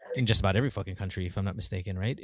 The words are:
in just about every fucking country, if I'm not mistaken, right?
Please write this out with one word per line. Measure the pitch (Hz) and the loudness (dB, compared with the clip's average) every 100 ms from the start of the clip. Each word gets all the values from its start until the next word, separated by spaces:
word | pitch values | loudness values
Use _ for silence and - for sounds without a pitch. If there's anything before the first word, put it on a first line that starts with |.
| - | -6
in | - 110 | 0 4
just | - | 6
about | 98 | 6
every | 98 139 | 4 2
fucking | 104 98 90 | -2 -6 -6
country, | 95 95 90 | -6 -4 -4
if | 101 | -2
I'm | 98 | -2
not | 101 | -2
mistaken, | - 92 92 92 | -4 -4 -4 -2
right? | 107 - | -2 -2